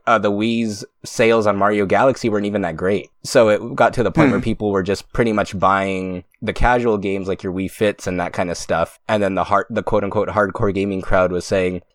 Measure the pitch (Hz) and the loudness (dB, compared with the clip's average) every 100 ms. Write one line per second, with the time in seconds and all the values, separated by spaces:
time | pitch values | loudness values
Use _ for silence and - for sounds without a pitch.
0 | - 113 104 101 113 117 113 101 - _ | 2 2 2 0 -2 -2 -4 -6 -12 _
1 | - - 113 113 104 101 101 104 98 101 | -12 0 4 4 2 2 2 2 2 4
2 | 135 120 117 104 101 104 90 80 90 101 | 2 2 -2 -2 -2 -2 -4 -2 -2 -2
3 | - _ - 131 110 104 117 135 117 - | -4 _ 0 4 4 4 0 2 2 2
4 | 101 160 143 101 117 107 104 98 92 98 | -2 2 2 2 -2 -2 0 0 0 -4
5 | - - 117 107 95 95 95 98 98 95 | -4 -2 0 0 -2 0 2 2 0 -4
6 | 92 90 - - 104 - 120 123 117 104 | -6 -8 -12 -12 -8 0 2 4 2 0
7 | 98 98 92 92 98 90 95 - 107 - | -2 -4 -4 -6 -4 -4 -6 -2 -2 -2
8 | - 90 87 92 90 85 - 82 85 - | -6 -4 -4 -4 -4 -4 -4 -2 -2 -6
9 | - 107 98 92 85 101 - 107 90 107 | -4 0 0 0 0 0 0 -4 -2 -2
10 | 98 107 87 104 101 - 107 98 101 95 | 0 -2 -2 0 0 0 -2 0 -2 -4
11 | - 98 92 90 - 98 92 90 _ | 0 2 2 0 -2 -2 0 -4 _